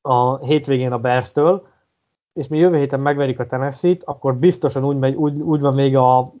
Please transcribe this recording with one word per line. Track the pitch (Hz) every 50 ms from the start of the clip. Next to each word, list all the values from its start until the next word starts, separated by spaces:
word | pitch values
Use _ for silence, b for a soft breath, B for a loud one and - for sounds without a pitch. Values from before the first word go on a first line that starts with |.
a | _ 147 127 123 123 127 131
hétvégén | 139 139 123 151 151 143 139 139 127 131 127
a | 123 120
Bears-től, | 113 127 123 127 123 - _ 147 147 165 190 196 b b b b b b b b _ _ _ _ _ _ _
és | 170 139
mi | 135 156
jövő | 156 170 185 170
héten | 151 139 135 139 135
megverik | 139 147 143 143 143 131 123 -
a | 120
Tennessee-t, | 120 - 127 135 139 131 - - 175 180 180 -
akkor | - 139 - - 139 131
biztosan | 123 139 180 175 - - 139 - 139 131
úgy | 139 143
megy, | 139 131 131 139
úgy, | 160 156 147 143 147
úgy | 147 165 156 147
van | 143 143 135
vége | 139 139 135 135 135
a | 127 127 127 127 127 - - -